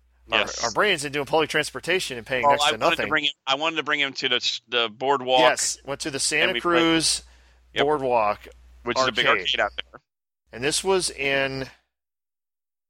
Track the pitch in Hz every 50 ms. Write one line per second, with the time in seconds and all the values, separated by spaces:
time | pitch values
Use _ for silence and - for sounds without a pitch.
0 | _ _ _ _ _ - 113 110 - - - - - 117 101 156 202 208 185 147
1 | 147 143 131 147 139 - 160 160 151 - - 156 147 - - 127 - 165 180 185
2 | - - 131 117 104 - 135 127 117 143 147 143 147 151 156 113 131 165 165 147
3 | 113 104 151 151 147 147 - _ _ 135 135 143 156 165 165 156 139 143 147 147
4 | 143 135 - - 139 131 123 120 - - - - - 113 120 120 117 110 104 123
5 | 135 135 139 131 127 127 127 127 127 151 131 - - - - - - 131 139 -
6 | - 160 135 135 - - 156 151 170 185 185 - - 175 170 170 165 165 165 160
7 | 156 - - - - - - - _ - _ _ _ _ - 110 139 147 151 139
8 | 135 127 123 113 107 104 104 - - - - - - - - - - 120 120 131
9 | 131 127 107 123 120 139 - 98 90 143 131 117 107 101 - - - _ - -
10 | _ _ _ _ _ _ _ _ _ _ 110 113 127 151 156 - - 185 190 185
11 | 160 - - - 139 139 139 139 135 135 135 135 131 127 - _ _ _ _ _
12 | _ _ _ _ _ _ _ _ _ _ _ _ _ _ _ _ _